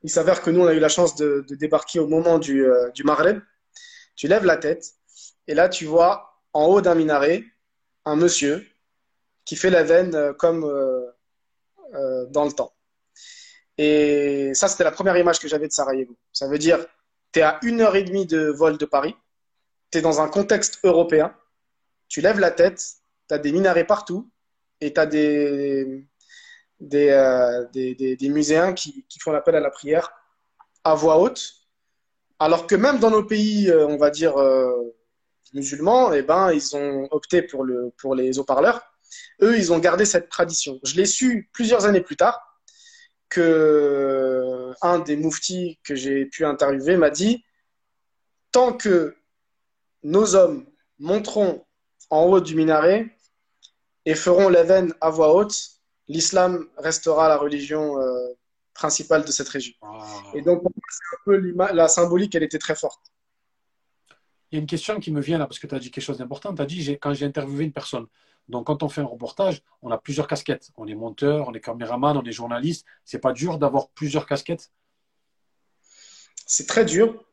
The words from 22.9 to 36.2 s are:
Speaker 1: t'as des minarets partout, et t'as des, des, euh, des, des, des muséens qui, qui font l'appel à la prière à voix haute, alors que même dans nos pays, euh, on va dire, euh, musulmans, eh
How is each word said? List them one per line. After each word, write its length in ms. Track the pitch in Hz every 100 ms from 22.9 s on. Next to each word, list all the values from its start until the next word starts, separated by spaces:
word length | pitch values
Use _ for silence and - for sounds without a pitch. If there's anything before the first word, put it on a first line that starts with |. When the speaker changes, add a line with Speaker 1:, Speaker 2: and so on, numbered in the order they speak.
| - _ _ _
Speaker 1:
t'as 120 | 147
des 140 | 147
minarets 340 | 165 190 170 165
partout, 440 | 208 - 180 254 _ _ _ _ _
et 100 | 147
t'as 140 | 147 156
des, 1000 | 151 151 147 147 143 143 139 135 135 139 _ _ - - - _ _
des, 280 | 147 143 143
euh, 560 | 139 131 127 123 120 120
des, 220 | 131 127
des, 220 | 127 131 127
des 120 | 139
muséens 460 | 151 147 156 180
qui, 320 | 185 151 139 _
qui 100 | -
font 140 | -
l'appel 220 | 151 170
à 60 | 165
la 100 | 143
prière 400 | - 143 156 - - _ _ _ _ _ _
à 100 | 160
voix 240 | 156 160 160
haute, 360 | 220 - - _ _ _ _ _ _ _ _ _
alors 280 | 156 165 -
que 80 |
même 240 | 196 262 269
dans 120 | 226
nos 140 | 214
pays, 460 | 214 214 214 208 196
euh, 160 | 160 147
on 100 | 147
va 140 | 147
dire, 260 | 147 160 139
euh, 580 | 135 131 127 123 120 _ _ _ _ _ _
musulmans, 580 | 139 139 143 170 247 240
eh 100 | 147